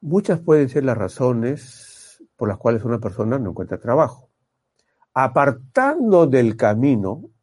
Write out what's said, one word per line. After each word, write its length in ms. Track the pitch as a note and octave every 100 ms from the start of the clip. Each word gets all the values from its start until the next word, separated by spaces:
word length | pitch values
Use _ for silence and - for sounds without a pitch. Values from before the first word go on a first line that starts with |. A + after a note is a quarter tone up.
muchas 400 | D3 F3+ G3+ E3+
pueden 280 | E3 D#3 C#3
ser 160 | C#3
las 140 | C3+ A2
razones 1200 | F#2+ - B2+ A#2+ A#2 D3 - - - - - _ - _
por 120 | G#2+
las 80 | F#2+
cuales 280 | A#2 A#2
una 140 | A2+ A#2
persona 400 | G#2+ E2+ A2 C3+
no 120 | G#2
encuentra 280 | E2 F#2 F#2
trabajo. 520 | A2 C3 C#3+ - _ _ _ _ _ _ _ _ _
Apartando 1120 | - C3 - C#3+ B2 - - C4 D#4+ A#3 F#3 E3
del 300 | C3 A#2 A2
camino 720 | A2+ G#2+ C3+ B2 F#2+ B2+ G#3 _